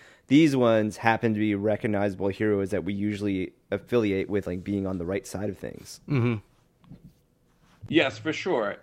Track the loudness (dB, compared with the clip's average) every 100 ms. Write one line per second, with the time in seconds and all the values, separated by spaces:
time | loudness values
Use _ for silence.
0 | -20 -20 _ 6 6 4 4 4 2 0
1 | 2 2 2 2 0 2 0 0 0 0
2 | 0 0 -4 0 0 2 0 -2 -4 -4
3 | -4 -2 -2 -2 -4 -8 _ -6 0 0
4 | 2 0 0 -2 -4 -6 -4 -4 -2 -4
5 | -4 -4 -6 -8 -6 -8 -12 -14 -18 -20
6 | -4 0 0 0 -6 _ _ _ _ -20
7 | -20 _ _ _ _ _ _ _ 0 2
8 | 2 -2 -6 -4 -2 0 -2 -2